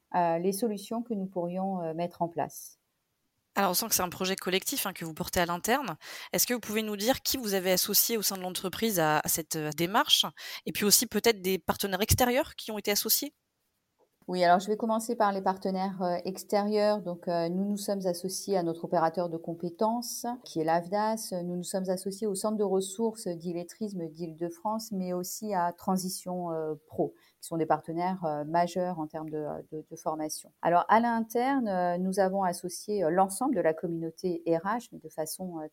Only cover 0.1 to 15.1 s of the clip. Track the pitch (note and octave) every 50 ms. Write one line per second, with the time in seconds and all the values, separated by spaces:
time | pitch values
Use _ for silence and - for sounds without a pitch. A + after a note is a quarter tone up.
0.1 | - F#3 F3 E3+ E3 E3+ F3 F#3+ G3 G3 - A#3 G#3 G3+ G3+ - A3+ A#3 A#3 A#3
1.1 | A#3 G3+ F#3+ F#3+ - F#3 E3+ F3 F3 F#3 F#3+ G3 F#3+ F#3 E3+ D#3+ D#3+ E3 F3 F3
2.1 | F3 - F3 E3+ E3+ D3+ C#3 C#3+ - - - - - _ _ _ _ _ _ _
3.1 | _ _ _ _ _ _ _ _ - - G3 F#3+ F3+ - A#3 A3 - - F3+ F3
4.1 | E3+ - F#3+ F#3 F#3+ F#3+ - G3 F#3 F#3+ - - - C4 - G3 F3 - E3+ E3
5.1 | D#3 - F3 - - F#3 F3 E3 F3 F3 - - A#3 C#4+ C#4+ G#3 - - - -
6.1 | - - - - - F3+ - - A#3+ A#3+ - - G#3 A3 A3 G#3+ G#3 G3+ G3+ A#3
7.1 | C4 - - - - C4+ B3 G#3 G3 G3 F3 F#3 F#3 F3+ - - G3+ - - -
8.1 | A#3 A3 G3 - G3+ F#3+ F3+ F#3 F3+ - - F#3 - - A3+ A3+ G#3 F3 D#3+ D#3
9.1 | D3+ D3+ - E3 - - D#3+ - - D#3+ D3+ D3+ D3+ - E3+ E3+ G3+ B3 D4 -
10.1 | - - - F3 - - - - - - - - D#3+ - G#3+ G#3 F#3+ - B3+ A3+
11.1 | - G#3 - - A3 G3 F3 F#3 F#3+ F3+ - - G3 - - G3 F#3+ F3+ G#3 -
12.1 | - - B3+ B3 A#3+ C4 E4 - - - - - A3 G#3 - - G#3 G3+ - A3
13.1 | - - - C#4+ - _ _ _ _ _ _ _ _ _ _ _ _ _ _ _
14.1 | _ _ _ - F3+ F3+ F3+ E3+ F3 F#3 F#3+ G3+ G#3+ G#3 A#3 A3+ A3 A3 A3 -